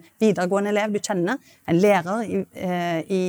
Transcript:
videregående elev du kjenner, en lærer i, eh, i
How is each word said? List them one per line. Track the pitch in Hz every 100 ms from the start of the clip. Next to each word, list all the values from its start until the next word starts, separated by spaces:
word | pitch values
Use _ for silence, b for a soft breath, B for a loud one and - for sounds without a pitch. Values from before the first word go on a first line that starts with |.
| B _
videregående | 220 175 180 196 202
elev | 208 214
du | 202
kjenner, | - 190 175 262 b b -
en | 170
lærer | 208 196 165 214 208
i, | 196 - -
eh, | 185 180 175 165 156
i | 190